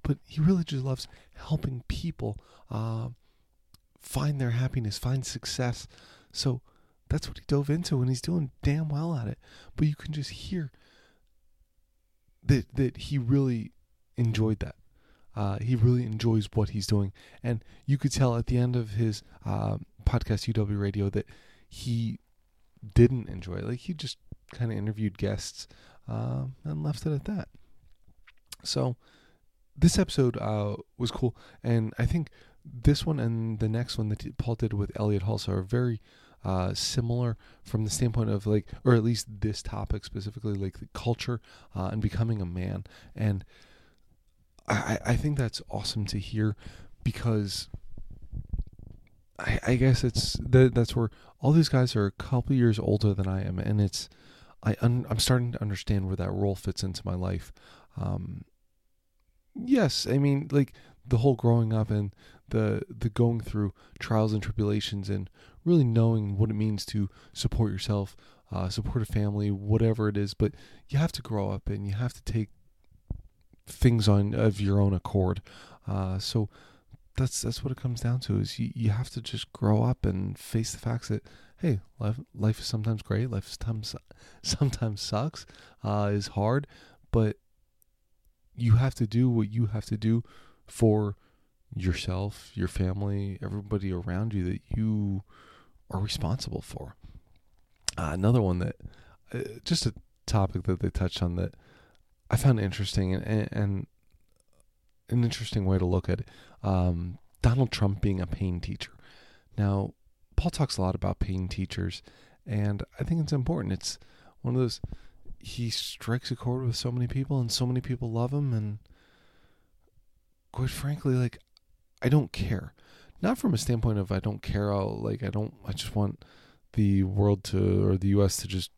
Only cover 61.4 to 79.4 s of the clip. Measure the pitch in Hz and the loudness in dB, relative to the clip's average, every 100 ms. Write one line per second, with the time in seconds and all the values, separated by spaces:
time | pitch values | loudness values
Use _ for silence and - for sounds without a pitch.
61.4 | 120 117 113 110 107 104 101 - - - | 4 4 4 0 2 0 -2 -6 -20 -20
62.4 | - 113 107 104 - 113 117 104 120 117 | -4 0 2 0 -4 -6 -4 2 2 2
63.4 | - 107 101 - - - - 110 110 107 | -4 -2 -2 -4 -20 -14 0 2 4 0
64.4 | 104 107 104 104 - 101 98 98 95 - | -2 -2 0 0 -2 -6 -4 -4 -6 -14
65.4 | - - 165 170 123 113 113 113 104 98 | -20 -6 4 6 6 6 4 4 0 0
66.4 | 107 104 110 104 - 107 98 - - - | 0 2 0 -2 -4 -2 -2 -6 -18 -4
67.4 | 120 - 107 98 - 104 98 - - - | -2 0 0 -2 -2 -2 -2 -10 -20 -20
68.4 | _ 92 92 104 104 123 107 110 104 104 | _ -4 -2 -4 -2 -2 -2 0 0 0
69.4 | 104 98 104 110 113 113 104 101 101 - | 0 -2 2 4 4 4 0 0 -2 0
70.4 | 104 - - - - 139 165 - - 107 | 0 0 -20 -20 -4 0 0 -2 -6 -4
71.4 | 98 98 - 104 101 101 123 - - 113 | -2 -4 -4 -4 -4 -2 -4 -4 -4 -2
72.4 | 104 - _ _ _ - _ - - _ | -4 -10 _ _ _ -20 _ -14 -14 _
73.4 | _ - - - 127 117 104 101 101 110 | _ -20 -20 4 4 6 6 4 4 2
74.4 | 110 98 101 101 98 92 - 98 92 92 | 2 2 2 4 4 2 0 0 0 -2
75.4 | - - - - - 98 95 95 - 113 | -8 -20 -20 -14 -6 -4 -2 -4 -2 -2
76.4 | 104 - - - _ - _ - 131 - | -2 -8 -20 -20 _ -20 _ -2 -2 -2
77.4 | 113 120 135 131 127 117 120 127 - 101 | -6 -6 -6 -4 -4 -2 -2 -2 0 0
78.4 | 101 - 113 - 110 104 123 123 113 113 | 0 -4 -6 0 0 0 -4 -8 -8 -8